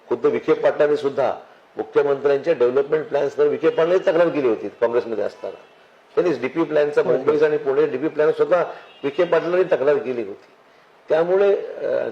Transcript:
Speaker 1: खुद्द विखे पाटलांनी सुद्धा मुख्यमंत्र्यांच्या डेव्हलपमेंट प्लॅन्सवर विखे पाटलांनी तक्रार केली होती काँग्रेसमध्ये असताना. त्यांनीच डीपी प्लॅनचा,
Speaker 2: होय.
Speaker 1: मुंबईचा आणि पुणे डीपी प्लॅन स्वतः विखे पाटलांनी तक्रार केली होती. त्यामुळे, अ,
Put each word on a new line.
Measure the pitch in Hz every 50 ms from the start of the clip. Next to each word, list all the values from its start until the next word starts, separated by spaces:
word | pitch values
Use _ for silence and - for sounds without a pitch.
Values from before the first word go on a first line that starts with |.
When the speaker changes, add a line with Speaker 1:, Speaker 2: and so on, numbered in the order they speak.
| _ -
Speaker 1:
खुद्द | 120 117 -
विखे | 147 120 120 - 151
पाटलांनी | 156 147 147 143 135 - 151 147 147
सुद्धा | 139 135 139 131 139 131 110 - - - - - - _ _ _
मुख्यमंत्र्यांच्या | - 107 - - 151 143 143 139 135 127 143 143 139 135 -
डेव्हलपमेंट | - 117 120 123 127 139 139 143 156 156 143
प्लॅन्सवर | 120 139 143 143 139 - - 147
विखे | 147 143 - 151 160
पाटलांनी | 156 165 160 170 180 190
तक्रार | 190 196 165 165 175 165
केली | 139 147 135 120
होती | 110 - - 101
काँग्रेसमध्ये | - - 117 117 120 120 104 117 113 104 101
असताना. | 98 - - - 98 90 - - - - _ - _ _ _ _ _ -
त्यांनीच | - 175 180 147 120
डीपी | 123 131 - 165 165
प्लॅनचा, | 147 151 151 147 147 - 160
Speaker 2:
होय. | 147 143 -
Speaker 1:
मुंबईचा | 131 131 143 156 147 156
आणि | 151 151
पुणे | 147 147 139 131 139 156
डीपी | 147 127 127 143 156
प्लॅन | - 147 151 156
स्वतः | 151 151 147 147 180 175 156 - - - - - - - -
विखे | 139 139 - 175
पाटलांनी | 170 170 160 151 165 175 180 185
तक्रार | 165 156 131 131 143 147
केली | 135 113 127 127 120
होती. | 110 95 104 - - - _ _ _ _ _ _ _ _ _ _ _ -
त्यामुळे, | 151 160 170 175 185 196 202 202 196 - -
अ, | - - - 143 135 127 123 120 120